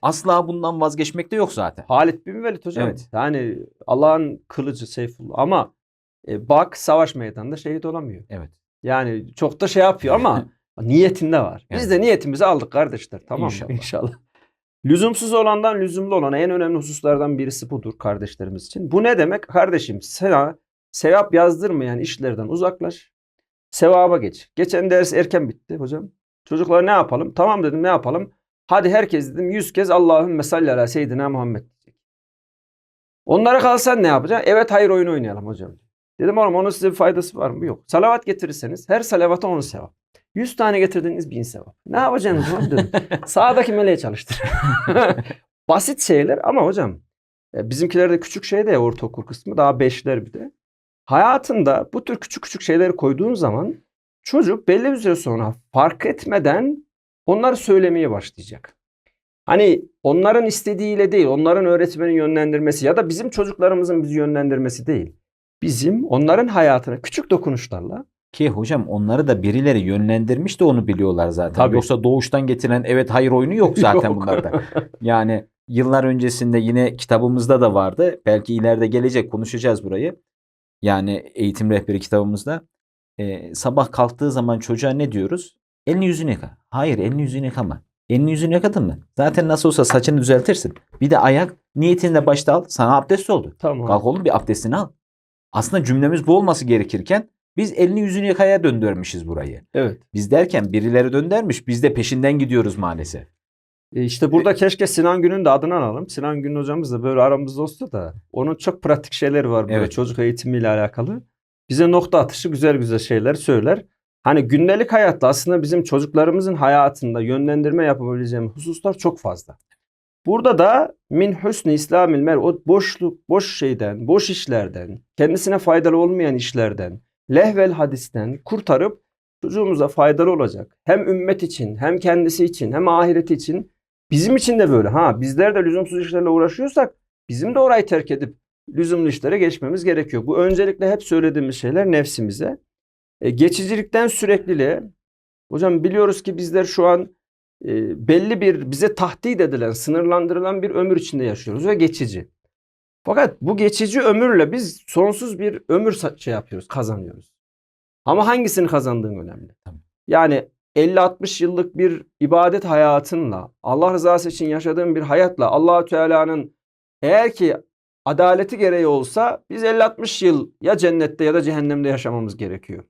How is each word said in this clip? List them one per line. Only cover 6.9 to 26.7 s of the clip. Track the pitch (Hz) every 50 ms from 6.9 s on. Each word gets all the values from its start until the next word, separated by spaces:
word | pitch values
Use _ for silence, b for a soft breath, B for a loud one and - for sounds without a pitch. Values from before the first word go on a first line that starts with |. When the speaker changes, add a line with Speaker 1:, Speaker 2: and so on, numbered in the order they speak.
| 151 160 160 - -
Speaker 2:
meydanında | 131 113 110 107 113 107 135 151
şehit | 151 - 151 151 160 160
olamıyor. | 165 160 165 147 123 98 90 - -
Speaker 1:
Evet. | 107 92 80 78 _ _ _ _ _ _ -
Speaker 2:
Yani | 131 131 131 127 120 113 110 113 120 -
çok | - 160 143 147 -
da | 202
şey | 185 - 190 185
yapıyor | 190 190 - 135 131 190
ama | 226 254 196 120 123 120 - _ _ _
Speaker 1:
<laughs> | _ _ -
Speaker 2:
niyetinde | 117 117 135 165 185 185 185 - 165 156 160 147
var. | 113 87 - - _ -
Biz | - 233 247
Speaker 1:
Evet. | 185
Speaker 2:
de | 185 175
niyetimizi | 220 240 214 - - 143 135 139 196
aldık | 190 175 175 - -
kardeşler. | - 143 156 135 120 107 - - 110 95 _
Tamam | - 127 139
mı? | 170
Speaker 1:
İnşallah. | 147 - - 127 -
Speaker 2:
İnşallah. | 127 120 - - - - - 117 120 - _ _ _ _ _ _ _ _ _ _ _ _ -
Lüzumsuz | 131 156 175 208 233 233 - 226 220 226
olandan | 226 220 214 214 208 214 226 214 202
lüzumlu | 185 180 170 190 196 196 196
olana | 180 147 139 139
en | 143 170 185
önemli | 180 180 170 165 170
hususlardan | 156 147 147 147 - - 147 147 139 147 147 143
birisi | 127 135 135 131 - - 123
budur | 143 120 - 110 110 -
kardeşlerimiz | - 107 104 98 104 98 - - 95 95 95 92 -
için. | - - - 185 139
Bu | 170 202 220
ne | 240 240
demek? | 180 156 165 196 208
Kardeşim | - - - 175 - - 170 160 - - 101 98
sana | - - - - 185 196 170 139 139 151 151 _ _ _ _ _ _ _
sevap | - - - 156 180 202 202 202 170
yazdırmayan | 165 175 175 170 160 196 202 170 143 127 123 120 120
işlerden | 117 - - - 135 127 113 110 107
uzaklaş. | - - 175 180 185 185 185 170 170 170 - _ _ _ _ _ _ _ _ _ _ _ _ _ _
Sevaba | - - 165 170 185 180 180 175 175
geç. | 160 107 92 - - - _ -
Geçen | - 175 175 190 175 185 185
ders | 180 180 180 - 147
erken | 165 175 175 - 170 147 113
bitti | - _ _ - 160
hocam. | 160 135 127 147 156 208 190 _ _ _ _ _ _ _
Çocuklar | - 160 160 175 170